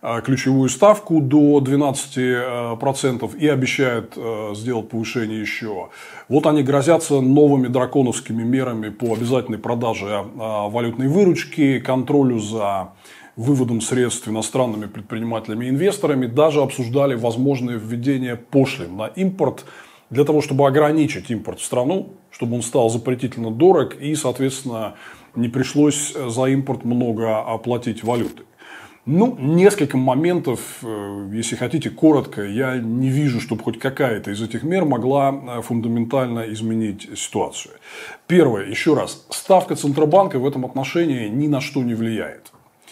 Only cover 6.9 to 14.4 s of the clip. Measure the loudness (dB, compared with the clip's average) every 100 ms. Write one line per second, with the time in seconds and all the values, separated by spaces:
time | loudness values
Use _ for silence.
6.9 | 4 4 2 4 6 8 6 2 0 0
7.9 | 2 2 0 -4 -4 0 0 0 -4 -6
8.9 | -4 -4 -2 0 0 -2 -6 -2 -2 -2
9.9 | -2 -4 -4 -6 -8 -6 -4 -2 -2 -4
10.9 | -2 0 4 4 4 -2 0 2 2 0
11.9 | -2 2 4 4 2 -2 -2 -2 -2 -6
12.9 | -12 -20 -20 -20 -6 0 2 2 0 0
13.9 | 0 0 -2 -6 -4